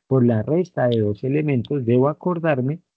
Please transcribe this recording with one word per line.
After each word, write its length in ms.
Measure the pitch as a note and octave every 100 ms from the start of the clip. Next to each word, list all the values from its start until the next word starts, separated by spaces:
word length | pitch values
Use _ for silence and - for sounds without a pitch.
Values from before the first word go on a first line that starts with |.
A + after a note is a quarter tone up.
| -
por 200 | C3+ A#2+
la 180 | A2
resta 460 | A2 D#3+ F3 - B2
de 100 | A#2
dos 240 | G#2 G2+
elementos, 640 | C3 D3 D3+ C3 A2 D3 A#2
debo 240 | B2 C#3
acordarme 720 | D3+ F3+ E3+ D#3+ C3 C3 E3 _